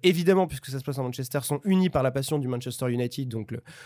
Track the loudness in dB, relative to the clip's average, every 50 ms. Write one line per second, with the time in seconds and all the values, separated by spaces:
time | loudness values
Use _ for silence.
0 | 2 4 4 4 4 4 4 4 4 2 -2 -8 -8 -8 -8 -6 -6 -6 -4 -4
1 | -4 -4 -4 -6 -6 -4 -4 -4 -2 -2 -2 -2 2 2 4 4 4 4 2 2
2 | 2 2 0 0 -2 0 -2 -2 0 -2 -4 -4 -6 -8 -6 -4 -2 -2 0 0
3 | -2 -2 -4 -6 -6 -6 -6 -6 -6 -8 -10 -12 -12 -16 -20 -20 -18